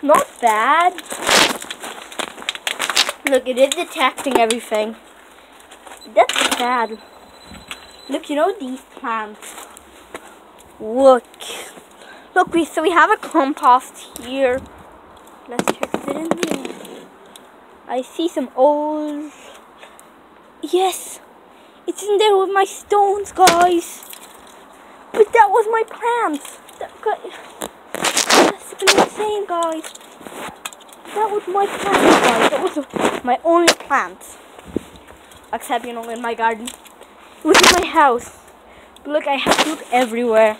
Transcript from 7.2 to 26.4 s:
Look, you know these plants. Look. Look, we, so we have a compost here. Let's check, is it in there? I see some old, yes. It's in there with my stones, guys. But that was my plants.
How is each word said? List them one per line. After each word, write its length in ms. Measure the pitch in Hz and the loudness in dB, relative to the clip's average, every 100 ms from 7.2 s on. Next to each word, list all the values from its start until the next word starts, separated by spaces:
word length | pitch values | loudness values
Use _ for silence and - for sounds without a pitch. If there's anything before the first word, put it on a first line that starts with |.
| - - - - - - - - - | -20 -20 -20 -20 -18 -18 -18 -20 -8
Look, 180 | 277 311 | -8 -4
you 80 | 294 | 0
know 160 | 339 392 | 0 0
these 220 | 262 254 | -8 -12
plants. 840 | - - 262 226 214 214 - - - - - - - - - - - - - - | -14 -12 -8 -6 -8 -14 -18 -18 -20 -20 -20 -20 -20 -20 -20 -20 -20 -20 -20 -14
Look. 460 | 214 233 269 254 - - - - - - - - - - - | -6 4 6 6 2 -20 -16 -14 -14 -18 -20 -20 -20 -20 -4
Look, 180 | 370 359 | 0 2
we, 140 | 330 330 | 0 -2
so 160 | - | -2
we 80 | 311 | 0
have 200 | 339 320 | 4 4
a 60 | 440 | 2
compost 1000 | - - 269 294 285 247 - - - - | 0 0 0 2 4 4 2 -20 -20 -16
here. 420 | 240 269 262 254 - - - - - - - - - | -10 -2 0 0 -8 -20 -20 -20 -20 -20 -20 -20 -18
Let's 240 | 247 - | -8 -4
check, 220 | - - | -4 -4
is 140 | - 285 | -8 -8
it 80 | 277 | -6
in 120 | 330 | -4
there? 760 | 339 330 - 269 - - - - - - - - - - - - | -4 -2 -6 -8 -14 -16 -18 -20 -20 -20 -20 -20 -20 -20 -20 -8
I 140 | 247 | -6
see 260 | 254 - 339 | -6 -4 -4
some 220 | - 262 | -2 -6
old, 800 | - 262 294 302 302 302 294 294 - - - - - - - - - - - - - | 4 4 4 -2 -4 -6 -8 -12 -16 -20 -20 -20 -20 -20 -20 -20 -20 -20 -20 -20 -16
yes. 580 | 302 349 381 349 - - - - - - - - - | -2 0 0 -2 -12 -16 -20 -20 -20 -20 -20 -16 -10
It's 160 | - | -8
in 160 | 392 403 | 0 2
there 180 | 427 392 | 4 4
with 140 | 381 | 2
my 120 | 392 | 0
stones, 680 | 381 - - 403 403 415 392 | 0 -2 -2 2 2 0 -4
guys. 720 | - 370 339 359 349 - - - - - - - - - - - - - | 4 4 6 4 2 -2 -14 -18 -20 -20 -20 -20 -20 -20 -20 -20 -20 -10
But 200 | - 415 | 2 4
that 160 | 466 415 | 6 4
was 160 | 392 427 | 4 2
my 140 | 453 | 0
plants. 720 | 440 - 453 480 415 294 | -2 -6 -4 -2 -2 -4